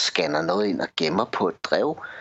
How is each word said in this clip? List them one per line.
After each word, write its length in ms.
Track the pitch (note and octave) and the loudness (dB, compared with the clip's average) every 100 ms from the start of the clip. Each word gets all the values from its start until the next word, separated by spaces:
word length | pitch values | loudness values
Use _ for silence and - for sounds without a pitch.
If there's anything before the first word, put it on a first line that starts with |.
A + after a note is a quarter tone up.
| - | 0
scanner 360 | - - - | 0 0 0
noget 240 | E2 F#3 G#3 | 0 2 0
ind 100 | F2 | 0
og 80 | - - | -4 -2
gemmer 280 | D#2+ D#3+ B2 - | 0 2 0 0
på 60 | F#2 | -2
et 80 | - | -2
drev, 260 | - D#2+ C3+ D#3+ - - | 0 0 0 -2 -10 -14